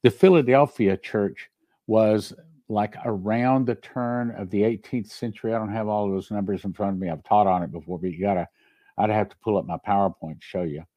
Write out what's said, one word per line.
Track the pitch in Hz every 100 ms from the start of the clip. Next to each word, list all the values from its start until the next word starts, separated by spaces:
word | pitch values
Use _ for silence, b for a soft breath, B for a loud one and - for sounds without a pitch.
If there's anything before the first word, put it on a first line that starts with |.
The | 120
Philadelphia | - 190 175 123 135 147 - 101 95
church | - 110 101 98 - _ _ _ -
was, | 110 107 107 - - - _ _
like, | 104 104 -
around | 120 104 98 113 123 131 123
the | 113
turn | - 131 120 120 120
of | 110 95
the | 101
eighteenth | 107 110 - 127 101
century. | - 120 107 113
I | 113
don't | 107
have | 110 107
all | 107 104
those | 95 -
numbers | 107 98 95
in | 98
front | 87 101
of | 95
me. | 95
I've | 78
taught | - 104 98
on | 90
it | 82
before, | 82 80 90
but | 92
you | 85
gotta, | 98 92 82 b b b b -
I'd | 104
have | 107 98
to | -
pull | 110 98
up | 78
my | 80
PowerPoint | - 101 98 85 80 76
to | -
show | 95
you. | 87 73 85